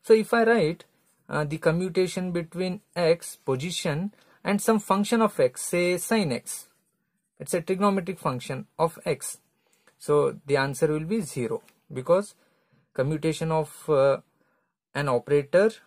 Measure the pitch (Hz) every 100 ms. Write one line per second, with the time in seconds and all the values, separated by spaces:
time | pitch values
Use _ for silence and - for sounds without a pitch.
0 | - 220 208 233 226 202 160 170 - _
1 | _ _ - 147 151 156 165 165 185 180
2 | 180 185 180 175 165 175 185 180 _ 175
3 | 165 165 - - - 131 170 170 175 147
4 | 202 _ _ _ - 202 - 214 - 196
5 | 208 233 214 - 127 - - 175 175 180
6 | - 226 170 117 - - - _ _ _
7 | _ _ _ _ 151 180 165 190 202 196
8 | 180 175 156 123 - 139 - - 165 -
9 | - 139 - - _ _ _ _ _ _
10 | - 147 139 135 139 139 139 - 156 151
11 | 156 226 156 139 113 113 _ _ _ 127
12 | 127 180 208 _ _ _ _ _ _ -
13 | 135 156 160 151 160 160 151 - - 143
14 | 139 - _ _ _ _ _ _ _ 139
15 | 143 123 - 147 135 175 214 -